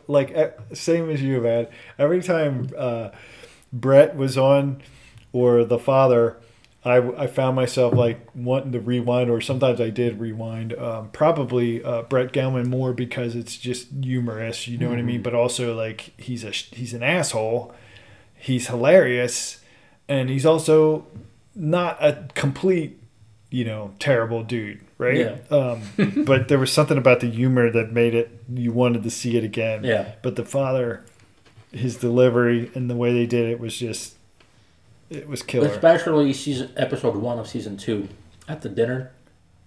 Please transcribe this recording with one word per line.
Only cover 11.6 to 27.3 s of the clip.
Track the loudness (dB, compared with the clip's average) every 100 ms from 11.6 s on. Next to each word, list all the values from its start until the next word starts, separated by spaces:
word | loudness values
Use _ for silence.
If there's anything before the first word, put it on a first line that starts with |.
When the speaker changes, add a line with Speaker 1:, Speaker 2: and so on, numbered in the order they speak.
| 0 -2
Speaker 1:
uh, | -4 -6
Brett | -2 -2 0
Gelman | -2 -2 -2 -2
more | -2 -2
because | -4 -6 -6 -6
it's | -6 -10 -10
just | -8 -8 -8 -8
humorous, | -4 -2 -4 -6 -8 -8 -8
you | -6
know | -4
what | -2
I |
mean? | -2 -4
Speaker 2:
Mm-hmm. |
Speaker 1:
But | -2
also, | 0 0 0 -4
like, | -4 -6 -10 -16 -16
he's | -10 -10
a | -8
sh-, | -10 -12
he's | -12 -12
an | -4
asshole, | -2 0 0 -2 -2 -2 -4 -16 -20 -20 -20 -20 _ _
he's | -2 -2 -2
hilarious, | 0 6 6 6 0 -2 -4 -10 -14 _ _ _ _ -4
and | -2 -2
he's | 0 2
also | 2 4 6 6 2 -6 -20 -20 _ _ -8
not | -2 0 0 0
a | 0 0 -6
complete, | -4 -2 0 0 0 -2 -10 -20 _ -20 _ _
you | -6
know, | -4 -6 -10 -6
terrible | 0 0 0 -4
dude, | -4 -6 -6 -12 -18 -4
right? | 0 0 0 -6 -2
Speaker 2:
Yeah. | 0
Speaker 1:
Um, | 0 -4 -6 -2 0 0
Speaker 2:
<laughs> |
Speaker 1:
but | 2 2 4
there | 2
was | 4
something | 2 2 4
about | 6 4
the |
humor | 2